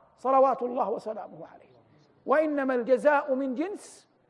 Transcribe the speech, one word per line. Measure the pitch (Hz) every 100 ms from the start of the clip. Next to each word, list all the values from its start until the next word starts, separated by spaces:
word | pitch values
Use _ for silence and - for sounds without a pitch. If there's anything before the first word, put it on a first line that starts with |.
| _ _
صلوات | 254 269 269 247
الله | 247 247 196
وسلامه | 220 214 214 196 160 156
عليه، | - _ _ _ _ _ _ -
وإنما | 285 311 285 269 254
الجزاء | 220 247 269 285 294
من | 262 269 240
جنس، | 359 403 - - _ _